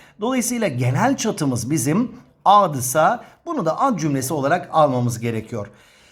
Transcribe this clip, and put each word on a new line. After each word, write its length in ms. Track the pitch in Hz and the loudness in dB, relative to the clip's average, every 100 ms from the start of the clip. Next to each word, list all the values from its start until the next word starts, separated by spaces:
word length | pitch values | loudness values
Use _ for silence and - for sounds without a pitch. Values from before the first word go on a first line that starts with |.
| - _ | -20 _
Dolayısıyla 460 | 214 262 - 240 208 | -2 -2 -2 -2 -2
genel 500 | 123 123 147 240 277 | -2 -2 2 0 0
çatımız 520 | 226 - 147 120 117 | -2 -2 -2 -2 -2
bizim 420 | 156 127 180 254 - - _ 180 | -2 0 0 -2 -6 -20 _ 4
adsa 800 | 202 190 139 123 156 170 233 - _ 330 | 6 4 -2 -2 2 2 2 -8 _ -8
bunu 200 | 320 160 | -4 -2
da 140 | 156 | 0
ad 180 | 269 190 | 0 0
cümlesi 360 | 151 139 123 | -2 -2 -2
olarak 360 | 160 135 175 - | -2 0 -2 0
almamız 480 | 156 147 127 123 - | 2 4 2 -2 -2
gerekiyor. 480 | 117 110 107 117 101 - _ _ _ | -4 -4 -6 -10 -10 -16 _ _ _